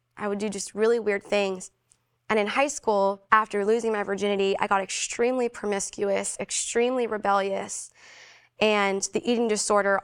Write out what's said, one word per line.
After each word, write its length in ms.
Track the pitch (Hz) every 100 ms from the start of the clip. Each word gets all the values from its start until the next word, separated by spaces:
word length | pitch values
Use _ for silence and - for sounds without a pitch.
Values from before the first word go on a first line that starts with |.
| _ -
I 120 | 208
would 100 | 202
do 120 | 214
just 240 | 196 -
really 260 | 202 220 240
weird 240 | 208 202
things. 480 | - 202 196 185 - _ _ _ _ _ -
And 100 | 214
in 80 | 208
high 200 | 247 285
school, 580 | - - 202 196 196 _
after 340 | 220 220 208 202
losing 260 | 233 226
my 120 | 214
virginity, 520 | 196 196 202 202 196 196
I 80 | 202
got 140 | 196
extremely 680 | 190 - - - 240 254 240
promiscuous, 880 | - 208 196 - - 202 196 202 -
extremely 680 | 202 - - 233 240 254 233
rebellious, 840 | 214 202 196 196 196 202 - - _ - - - - _ -
and 420 | 214 208 196 196 -
the 160 | - 240
eating 180 | 233 233
disorder 520 | 208 - 208 196 196